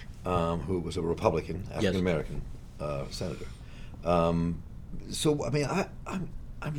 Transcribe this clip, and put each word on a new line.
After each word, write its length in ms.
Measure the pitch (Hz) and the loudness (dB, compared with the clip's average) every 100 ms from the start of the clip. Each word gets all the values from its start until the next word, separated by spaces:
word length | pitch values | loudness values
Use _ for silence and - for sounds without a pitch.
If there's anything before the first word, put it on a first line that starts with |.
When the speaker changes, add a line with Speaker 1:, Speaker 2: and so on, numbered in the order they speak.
| - - 92 | -10 -6 0
Speaker 1:
um, 340 | 90 82 85 | 2 4 2
who 180 | 76 92 | 0 0
was 180 | 80 80 | 0 -2
a 40 | |
Republican, 640 | 82 82 110 80 - 85 98 | 0 4 4 4 0 -4 -4
Speaker 2:
Yes. 100 | 76 | 2
Speaker 1:
African-American, 640 | 92 92 90 80 65 71 - - - - | 2 4 4 2 0 -4 -6 -8 -12 -6
uh, 260 | 73 69 69 | -4 -2 -4
senator. 360 | - 90 - - - - - - - 85 | -4 -4 -4 -8 -10 -12 -10 -10 -4 4
Um, 560 | 87 82 85 85 82 - - - - - | 6 6 4 2 0 -6 -10 -8 -8 -6
so, 340 | - 156 147 | 2 4 4
I 60 | 123 | 2
mean, 160 | 147 139 | 2 2
I, 220 | 180 - - - | 2 0 -4 -6
I'm, 240 | 190 151 - - - | -4 -4 -6 -8 -6
I'm 120 | 147 | -4